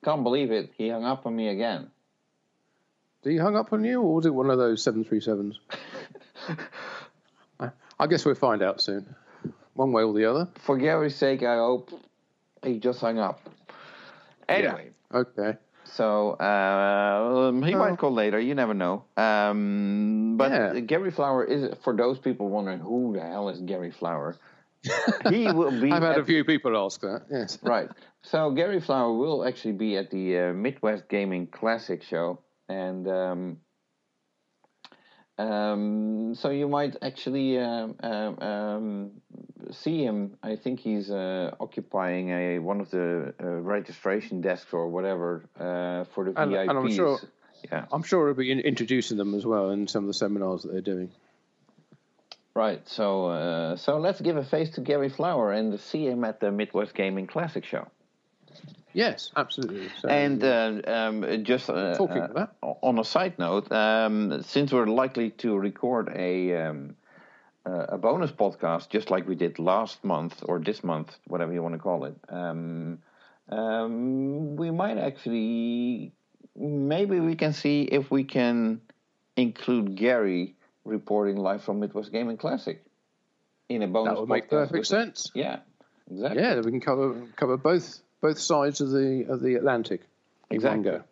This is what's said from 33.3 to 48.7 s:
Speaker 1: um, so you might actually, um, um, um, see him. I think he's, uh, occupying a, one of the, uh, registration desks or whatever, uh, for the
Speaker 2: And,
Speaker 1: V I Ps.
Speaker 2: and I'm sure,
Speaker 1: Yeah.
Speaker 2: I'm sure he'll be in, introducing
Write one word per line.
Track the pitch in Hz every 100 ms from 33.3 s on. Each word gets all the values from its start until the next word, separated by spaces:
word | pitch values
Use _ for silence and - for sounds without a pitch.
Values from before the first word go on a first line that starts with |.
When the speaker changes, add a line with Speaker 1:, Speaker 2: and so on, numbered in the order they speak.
| 90 90 82 _ _ _ _ _ _ _ _ _ _ _ _ - _ _ _ _ -
Speaker 1:
um, | 110 104 104 104 104 107 107 110 110
so | 117 147
you | 139 143
might | 143 147 -
actually, | 135 131 - 135 135 127
um, | 123 117 110 110
um, | 117 107 107 -
um, | 101 104 107 107 110 101 101 101 _ - - - -
see | - - 165
him. | 135 104 101 -
I | - 107
think | - 127
he's, | 113 107 98
uh, | 101 92 92 90 -
occupying | - - - 101 92 90 92
a, | 87 90 87
one | 82 101
of | 95
the, | 92 87 85 71 -
uh, | 90
registration | 85 85 104 95 85 101 101 107 92
desks | 92 90 -
or | 87 85
whatever, | 87 95 92 87 85 80 -
uh, | 87 90 90 90 90
for | -
the | 95 95
Speaker 2:
And, | 156
Speaker 1:
V | 98
I |
Ps. | 95
Speaker 2:
and | 135
I'm | 127
sure, | 208 170 135 - _ _ _ -
Speaker 1:
Yeah. | 80 -
Speaker 2:
I'm | 139
sure | 165 185 147
he'll | 131
be | 127
in, | 135
introducing | 147